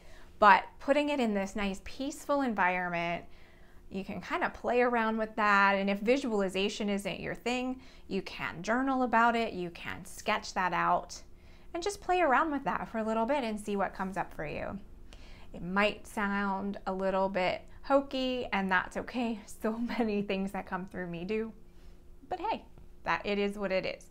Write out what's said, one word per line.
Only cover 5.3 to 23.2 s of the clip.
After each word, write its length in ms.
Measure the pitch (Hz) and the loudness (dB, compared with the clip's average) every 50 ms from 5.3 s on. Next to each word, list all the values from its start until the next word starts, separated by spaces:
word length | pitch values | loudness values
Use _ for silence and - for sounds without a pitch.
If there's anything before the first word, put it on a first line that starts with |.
| - | 0
that. 380 | 233 208 208 202 196 202 196 202 | 2 4 6 6 8 8 6 6
And 140 | 196 196 196 | 4 4 2
if 120 | 202 202 | 2 2
visualization 880 | 208 220 254 285 277 247 220 202 196 185 185 185 196 208 202 - 220 202 | 4 4 4 4 4 2 2 2 2 2 2 2 0 0 0 -2 0 0
isn't 320 | 202 196 202 185 165 - | 0 0 -2 -4 -6 -6
your 140 | 156 147 170 | -6 -6 -8
thing, 460 | - - 233 247 254 247 254 262 262 - - - - - - | -4 -2 -2 -2 0 -2 -4 -6 -8 -10 -16 -20 -18 -8 -4
you 140 | 185 190 | -4 -4
can 400 | 190 - - - 143 113 - 156 | -4 -4 -6 -6 -6 -6 -6 -4
journal 400 | 185 208 226 254 269 269 262 254 | -2 0 2 2 2 2 2 2
about 340 | 254 240 226 226 233 240 233 | 2 4 4 6 6 6 4
it, 160 | 226 226 214 | 4 0 0
you 180 | - 180 180 170 | -2 -4 -6 -6
can 340 | 175 - - - 185 175 170 | -8 -10 -10 -10 -10 -10 -10
sketch 500 | - - - - - 214 208 - - - | -12 -14 -4 -2 0 0 0 -2 -4 -2
that 180 | 202 185 180 | 0 0 2
out, 500 | 175 170 170 170 180 - - - - - - - - - - - - - - - | 2 2 4 4 4 2 2 -4 -10 -14 -14 -16 -20 -20 -20 -20 -20 -20 -14 -8
and 100 | - 339 | -8 -4
just 180 | 349 403 403 - | -2 -2 -4 -2
play 200 | - - 359 359 | 0 2 4 4
around 300 | 339 285 247 262 320 330 | 6 6 6 4 4 2
with 140 | 285 269 277 | 0 -2 -2
that 240 | 180 - - 185 - | -2 -2 -2 -4 -4
for 100 | - 226 | -4 -2
a 60 | 214 | -2
little 220 | 214 220 226 226 | 0 0 2 2
bit 180 | 226 285 294 240 | 2 2 0 0
and 160 | 226 214 214 | -2 -4 -4
see 160 | 208 208 202 | -2 -2 0
what 180 | 196 190 - - | 0 0 0 -2
comes 220 | - 190 190 190 | -4 -4 -4 -2
up 160 | 175 156 - | -4 -4 -4
for 140 | - - 160 | -6 -8 -6
you. 320 | 147 147 - - - - 196 - - - - - - - - - - - - - - | -6 -6 -6 -6 -6 -6 -8 -10 -14 -16 -16 -16 -16 -16 -16 -16 -16 -16 -16 -14 -14
It 100 | - - | -10 -8
might 440 | 165 175 185 196 208 208 - - - | -6 -2 2 2 2 2 0 -4 -10
sound 720 | - - 226 208 196 202 202 202 196 190 196 196 202 196 - - | -8 -4 -2 -2 0 0 0 0 0 -2 -2 -2 -4 -6 -4 -4
a 60 | 196 | -4
little 360 | 190 190 190 190 190 190 190 196 | -2 0 0 2 4 4 2 2
bit 340 | 196 196 185 175 - - - - - - | 2 2 2 2 0 -2 -6 -12 -16 -10
hokey, 640 | - - 277 277 277 277 - 262 262 254 254 247 240 - | 2 4 4 4 4 2 -2 -2 -2 0 -2 -2 -2 -2
and 180 | - 196 190 190 | 0 0 2 4
that's 260 | 185 180 - - - | 4 2 2 0 -4
okay. 440 | 190 190 - - 247 240 226 233 202 | -8 -6 -4 -4 -2 -2 -2 -2 -6
<laughs> 40 | - | -8
So 260 | - - - - 220 | -14 -10 -4 -4 -2
many 480 | 220 233 240 233 - - 233 214 208 208 | -2 -2 -2 -2 0 0 0 2 0 0
things 300 | 202 202 196 190 196 196 | 0 0 0 -2 -2 -2
that 140 | - 190 190 | -4 -6 -6
come 200 | - 190 180 185 | -6 -6 -6 -6
through 200 | 190 - 185 180 | -8 -8 -8 -6
me 180 | 175 170 165 175 | -6 -6 -6 -4
do. 280 | 185 220 220 226 226 - - - - - - - - - - - - - - - - | -2 -2 -2 -2 -4 -8 -14 -18 -20 -18 -18 -18 -18 -18 -18 -18 -20 -20 -18 -8 -6
But 120 | 381 359 | -6 -2
hey, 240 | 339 453 - - - - - - - - - - - | -2 -2 -2 -4 -6 -12 -18 -18 -18 -18 -18 -8 -4
that, 180 | - 170 - | -2 -2 -2